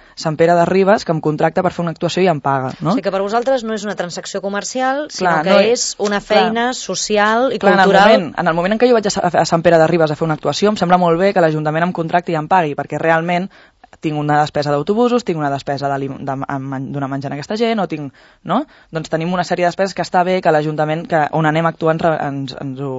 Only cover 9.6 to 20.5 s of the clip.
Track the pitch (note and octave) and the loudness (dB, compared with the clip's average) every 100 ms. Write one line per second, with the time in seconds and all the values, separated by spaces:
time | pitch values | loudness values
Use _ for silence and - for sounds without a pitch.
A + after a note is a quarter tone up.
9.6 | E3 E3 D#3+ E3+ D#3 D3+ D#3+ D3+ D3 D3 | 6 6 6 4 2 0 -2 -2 -2 0
10.6 | G#3 G#3+ F3 F3+ F3 E3 G3 G3 D#3+ D#3 | 0 2 2 4 4 2 2 4 2 2
11.6 | D3+ D#3 F3 F3 E3 F3 F3 D#3+ D3+ F#3+ | -2 0 -2 -2 -2 -2 0 -4 2 2
12.6 | D#3 C#3 C#3 D3 D#3+ E3 E3+ F3 F#3+ - | 2 -4 -6 -2 2 2 2 -2 -4 -12
13.6 | - _ _ - D#3+ D3+ D3 D3 D3+ D3 | -20 _ _ -8 -4 -2 0 2 0 -2
14.6 | D3 C#3+ C#3 G#3 B3 A#3+ - D#3+ C#3+ C#3 | -2 -2 0 0 2 0 -2 -4 -2 -4
15.6 | - C#3 C#3 C#3 C3+ C3+ C#3 C3+ C#3 C#3 | -6 -4 -4 -4 -6 -8 -8 -6 -6 -8
16.6 | C3+ C3+ C3+ C#3+ C3+ C#3 C#3 C#3 C#3 G#3+ | -8 -8 -6 -6 -6 -6 -8 -8 -8 -4
17.6 | A3+ A3+ F3 D3+ C#3 - - _ - F#3+ | -2 -2 -4 -6 -10 -14 -20 _ -4 -4
18.6 | D4+ - - D#3+ D#3 D#3+ E3 F#3 E3 F3 | -4 -14 -10 -10 -4 -4 -2 -2 -2 0
19.6 | F3 E3 G3 F#3 E3+ F#3 F3 F#3 F3+ | 0 0 -4 -4 -2 0 2 2 2